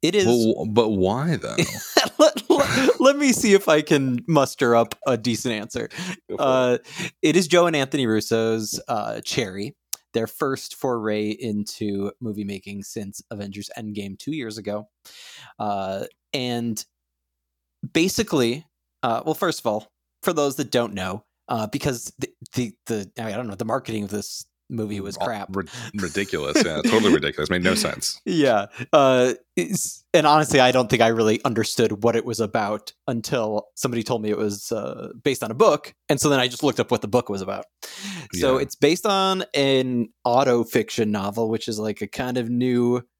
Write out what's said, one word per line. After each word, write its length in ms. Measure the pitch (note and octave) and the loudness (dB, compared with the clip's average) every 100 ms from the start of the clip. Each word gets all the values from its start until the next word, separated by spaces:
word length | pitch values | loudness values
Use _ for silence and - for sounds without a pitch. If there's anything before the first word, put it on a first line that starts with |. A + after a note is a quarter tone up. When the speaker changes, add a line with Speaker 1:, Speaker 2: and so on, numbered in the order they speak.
Speaker 1:
it 140 | D#3 G3+ | 0 2
is 100 | F#3 | 4
Speaker 2:
Well, 280 | A#2+ A2 - | 4 4 0
w-, 160 | F#2 | 0
but 160 | G#2+ A2 | 2 4
why 480 | G2+ F#2 A#2 D#3+ C#3 | 4 2 2 0 -2
though? 180 | - - | -4 -2
Speaker 1:
<laughs> 640 | - - - - - - | -2 -4 0 0 2 4
Let, 300 | D4+ - - | 4 4 0
let, 500 | D4+ D4 - C4+ - | 2 2 2 2 4
let 160 | C4 C#4+ | 4 4
me 160 | C#4+ | 2
see 220 | A#3 A3 | 2 6
if 160 | G3 F#3 | 4 6
I 120 | D#3 | 4
can 380 | D3+ D3 C3+ B2 - | 4 2 2 -2 2
muster 480 | D#3 C3 - B2 A#2 | 4 4 2 4 4
up 200 | A2+ - - | 4 -2 -2
a 100 | A#2+ | -2
decent 360 | A2+ A2 B2+ | 0 -2 -2
answer. 340 | A2 G#2 A#2+ A2+ - F3+ - - | -6 -6 -8 -8 -10 -10 -12 -10
Speaker 2:
Go 60 | - | -2
for 0 | |
it. 40 | |
Speaker 1:
Uh, 380 | C#3 C3 B2+ B2 - - - - | 2 4 2 0 -4 -10 -10 0
it 140 | D#3 E3 | 2 4
is 120 | E3+ | 4
Joe 180 | F3 F3 | 4 4
and 80 | D#3 | 2
Anthony 300 | C3+ D3+ A#2+ | 0 0 2
Russo's, 720 | A2 - A2+ A2+ A2+ G#2+ - - | 0 2 0 2 0 -4 -8 -6
uh, 340 | A#2 G#2+ A2 | -6 -4 -8
Cherry, 540 | - - G#2 F#2+ A2 - - - _ | -6 -4 -4 -6 -10 -12 -16 -16 _
their 140 | A2+ A2 | -4 -4
first 480 | - D3 C3+ - - | -4 -4 -4 -8 -8
foray 540 | C3+ A#2+ A2 G#2+ G#2+ | -4 -4 -2 -2 -4
into 840 | G#2+ A#2+ G#2 G#2 - G#2+ G2 G2+ - | -4 -4 -4 -6 -6 -6 -4 -6 -8
movie 240 | A#2 G2+ | -10 -8
making 400 | G2+ G2 - G2+ | -8 -8 -10 -14
since 380 | G2 A#2 G2 - - | -12 -12 -12 -14 -14
Avengers 380 | G#2 G2+ G2+ G2 - | -12 -12 -12 -14 -12
Endgame 420 | G#2+ G#2 G2 F#2+ | -12 -10 -10 -12
two 140 | - | -10
years 240 | D#3 A2+ G#2+ | -8 -8 -10
ago. 320 | G#2 G#2 G#2 _ - - - - - - | -8 -8 -10 _ -20 -20 -20 -20 -20 -8
Uh, 480 | G#2+ G2+ F#2+ F#2+ - _ _ | -4 -4 -4 -6 -8 _ _
and 500 | C#3+ B2+ A#2 A#2 A2 - _ _ _ _ _ _ _ _ _ C3+ | -4 -2 -2 -4 -6 -10 _ _ _ _ _ _ _ _ _ -4
basically, 720 | D#3+ F#3 - A3 D3+ A#2 C3+ - _ _ - | 0 0 0 0 2 2 0 -8 _ _ -6
uh, 200 | B2 A#2 D#3 | -2 -2 -2
well, 100 | D#3 | -2
first 240 | F3+ - | 0 0
of 60 | A#2 | -2
all, 220 | G#2+ - _ _ _ | -4 -6 _ _ _
for 100 | - | -2
those 240 | D#3+ C#3+ C#3 | 2 0 0
that 140 | C3+ | -2
don't 220 | B2+ A#2 | 0 0
know, 300 | G2+ F#2 G#2 _ _ - | -4 -6 -8 _ _ -6
uh, 200 | A#2 G#2+ | -4 -4
because 460 | C#3+ D3+ A#2+ - - | -4 -4 -4 -8 -10
the, 100 | C#3 _ - - | -12 _ -10 -4
the, 180 | A#2+ - - | -4 -6 -6
the, 240 | A2 F#2+ - | -6 -6 -10
I 140 | A2 | -8
don't 160 | G#2 A#2+ | -6 -8
know, 80 | G2 | -6
the 100 | A2+ | -4
marketing 380 | B2+ - A2 | -4 -2 -6
of 60 | G2+ | -4
this 360 | G2+ - - - _ - | -6 -8 -12 -16 _ -12
movie 320 | A#2+ G#2+ G2+ | -8 -6 -6
was 160 | G2 F#2+ | -8 -6
Speaker 2:
Oh, 60 | F#2+ | -6
Speaker 1:
crap. 280 | G2+ F#2+ | -6 -6
Speaker 2:
rid-, 160 | F#2+ F2 B2 A2 G#2 | -6 -6 -10 -12 -6
ridiculous. 680 | F2+ G2 G2+ D#2+ C#2+ - | -4 -2 -2 -2 -4 -2
Yeah, 180 | F2+ D#2 | -2 -2
totally 280 | - A2+ G#2+ | 2 2 4
ridiculous. 360 | D#2 D2 D2+ D2+ | 2 0 -4 -2
Made 140 | F2+ | 0
no 120 | F2+ F2+ | 2 0
sense. 460 | D2+ - - - | -2 -4 -8 -8
Speaker 1:
<laughs> 20 | - | -4
Yeah. 420 | F3 C#3 G#2+ G2+ - A#2+ | 0 4 2 0 -10 2
Uh, 400 | D#3 C3+ B2+ B2+ A2+ _ - | 4 6 6 4 0 _ -4
it's, 480 | F3 G3 - - _ | -2 -4 -6 -10 _
and 120 | E3 D3+ | 4 6
honestly, 360 | D3+ D3+ C#3+ | 4 6 6
I 100 | B2+ | 6
don't 180 | B2+ A2+ | 6 2
think 120 | A#2 | 4
I 60 | A2+ | 4
really 360 | A#2 A2 A2 | 4 2 2
understood 600 | C3 A2 A2 - A2 G#2 | 0 0 -2 2 2 4
what 120 | A#2 A2+ | 2 2
it 80 | |
was 160 | B2 A2 | -2 -4
about 540 | G#2 A#2 G#2 G#2+ - - - | -2 0 -2 -4 -8 -12 -6
until 600 | A#2 - C3 A2 G#2+ - - | -6 -4 -4 -2 -4 -6 -6
somebody 280 | B2+ A#2 | -4 -4
told 180 | G#2+ A#2+ | -2 -2
me 80 | G#2+ | -2
it 80 | G#2 | -2
was, 340 | G#2 G2+ - | -2 -4 -6
uh, 380 | A2 C#2 - - - | -6 -6 -10 -14 -6
based 200 | D3 C3 | -4 -4
on 80 | A2 | -4
a 40 | A#2 | 2
book. 380 | G3+ D3 - _ - | 4 4 -2 _ -4
And 140 | C#3 | 0
so 80 | D#3 | 2
then 100 | C#3 | 2
I 80 | B2 | 2
just 160 | B2 | 0
looked 160 | C#3+ B2 | -2 0
up 100 | A2 | 0
what 100 | A#2 | 0
the 80 | G#2+ | 0
book 180 | A#2+ - | -2 0
was 140 | G2 | -6
about. 240 | F#2+ G2 - _ - - G3+ F#3 C3 | -6 -8 -10 _ -18 -14 -12 -12 -10
So 240 | F2 C#3+ C3 | -2 0 0
Speaker 2:
Yeah. 60 | |
Speaker 1:
it's 140 | C3+ - | -2 2
based 300 | D3 F3+ G#3+ | 2 4 0
on 380 | G3 F#3+ F#3+ - | 2 2 0 -2
an 600 | - C3+ C3+ B2+ B2 A2+ _ | 0 2 2 2 -2 -4 _
auto 400 | B2 B2 C3+ A#2+ | 2 4 4 2
fiction 480 | A2+ B2+ G#2+ - G#2+ | 2 0 -2 -2 0
novel, 380 | G#2 G2+ G#2+ A2+ | 0 -4 -2 -2
which 180 | A2 - | -2 -4
is, 100 | G#2+ | -6
like, 240 | G#2+ G2+ | -6 -6
a 60 | G#2+ | -8
kind 300 | - B2+ B2+ | -6 -4 -4
of 120 | A#2 | -2
new 520 | A#2+ B2+ B2 A#2+ B2 A#2+ _ | 0 2 2 2 0 -4 _